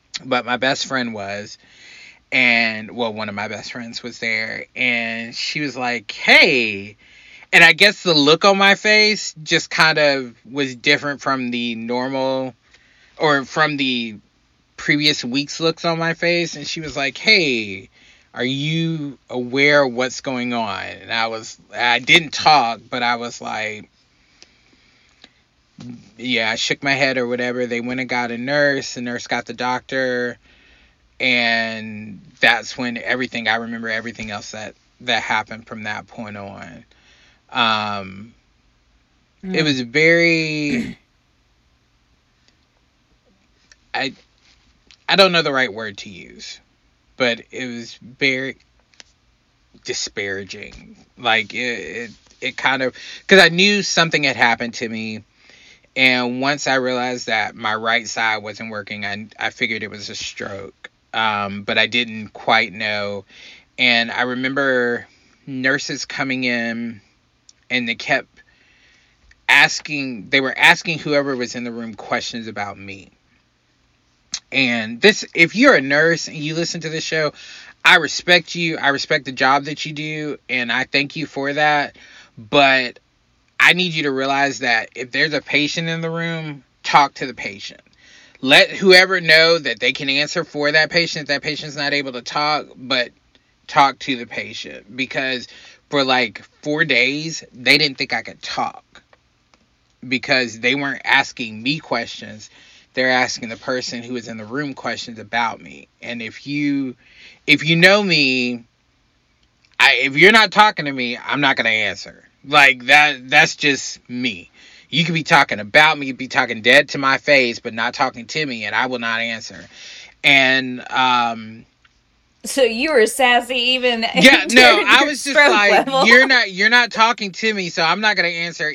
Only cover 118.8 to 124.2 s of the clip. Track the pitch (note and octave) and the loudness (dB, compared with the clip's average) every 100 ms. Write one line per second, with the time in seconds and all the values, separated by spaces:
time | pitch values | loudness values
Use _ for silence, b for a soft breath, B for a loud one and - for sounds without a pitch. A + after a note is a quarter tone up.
118.8 | B2+ B2 A#2 A2+ A#2 A2+ - E2 - B | -2 -2 -4 -4 -4 -6 -10 -16 -18 B
119.8 | B B B _ D3+ C#3 C3 C3 C3 B2 | B B B _ 4 6 6 2 0 -6
120.8 | - B2 B2+ B2 A#2+ A2+ A2 A2+ - _ | -4 0 2 4 2 -2 -10 -16 -20 _
121.8 | _ _ _ _ _ _ A3 - B3 A3+ | _ _ _ _ _ _ -6 2 2 2
122.8 | D4+ D4 A3 - B3+ A#3+ A#3+ C4 B3 B3+ | 2 4 4 4 4 4 2 -2 0 2
123.8 | B3 A#3 A3 - | 0 0 -2 6